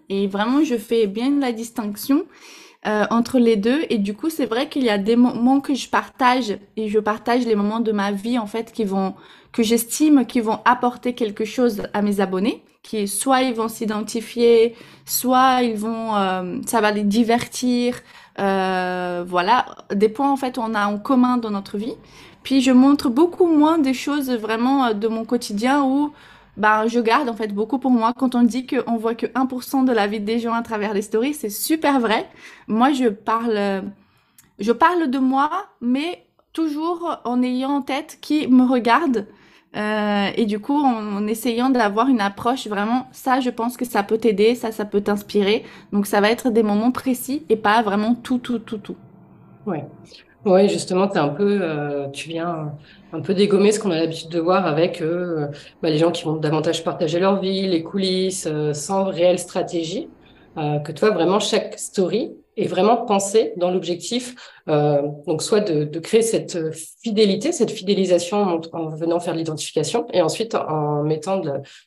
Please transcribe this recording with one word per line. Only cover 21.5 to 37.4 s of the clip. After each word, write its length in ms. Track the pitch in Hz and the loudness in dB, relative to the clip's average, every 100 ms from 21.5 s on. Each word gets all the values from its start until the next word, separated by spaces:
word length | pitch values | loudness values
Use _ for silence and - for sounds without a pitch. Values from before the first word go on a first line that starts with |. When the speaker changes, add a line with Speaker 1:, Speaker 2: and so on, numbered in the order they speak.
Speaker 1:
notre 280 | 202 196 202 | -6 -6 -6
vie. 160 | 226 - - - - - | -6 -10 -16 -20 -20 -14
Puis 180 | - 269 | 0 2
je 120 | 254 | 6
montre 360 | 247 269 285 294 | 6 6 4 2
beaucoup 380 | 233 349 - 349 | 2 2 4 4
moins 320 | 302 302 330 | 6 4 4
des 160 | 262 | 2
choses 340 | 254 - 294 262 | -2 -2 -2 -2
vraiment, 580 | 240 208 226 247 277 247 | -4 -2 0 2 2 2
euh, 60 | |
de 120 | 208 226 | 0 -2
mon 180 | 220 | -2
quotidien 600 | 226 240 - 202 247 285 | -2 -4 -2 -2 0 2
où, 260 | 262 277 294 - - - _ - | 2 0 -2 -6 -20 -20 _ -2
bah, 300 | 214 214 226 | 2 2 2
je 100 | 240 | 0
garde, 300 | 226 240 262 | 2 2 0
en 60 | |
fait, 200 | 220 220 | -4 -4
beaucoup 240 | 202 214 269 | -4 -2 -2
pour 140 | 269 | 2
moi. 200 | 240 226 | 2 2
Quand 200 | 247 262 | 0 0
on 80 | 247 | 4
dit 240 | 240 240 254 | 2 2 -4
qu'on 300 | 262 226 233 | -2 -2 -2
voit 180 | 226 | -2
que 120 | 233 233 | -4 -4
un 120 | 247 262 | -2 -2
pour 160 | 247 | -4
cent 220 | - 277 | -4 0
de 80 | 262 | 2
la 140 | 226 202 | 2 0
vie 140 | 214 | -2
des 180 | 202 233 | -2 -2
gens 140 | 233 | -2
à 100 | 233 | -4
travers 300 | 233 220 208 | -4 -4 -2
les 100 | 202 | -2
stories, 320 | 208 220 262 | -2 0 -2
c'est 140 | 294 214 | -2 -6
super 520 | 202 - 320 311 269 | -6 -2 0 2 2
vrai. 260 | 226 226 - - - - - | 2 0 -4 -14 -20 -18 -4
Moi, 260 | 214 254 | 2 2
je 160 | 269 247 | 4 0
parle, 480 | 202 - 226 233 214 | 0 -2 -2 0 0
euh, 240 | 202 196 202 202 _ _ _ _ _ - | 0 -2 -6 -14 _ _ _ _ _ -4
je 140 | 202 | 0
parle 360 | 233 330 359 311 | 4 4 4 0
de 100 | 269 | 0
moi, 320 | 262 269 302 349 415 _ | 0 2 0 -2 -10 _
mais 460 | 240 262 320 - _ _ _ | -4 -2 -4 -8 _ _ _
toujours 640 | - 320 294 330 349 339 - | -6 -4 -2 -4 -4 -6 -6
en 180 | - 247 | -4 0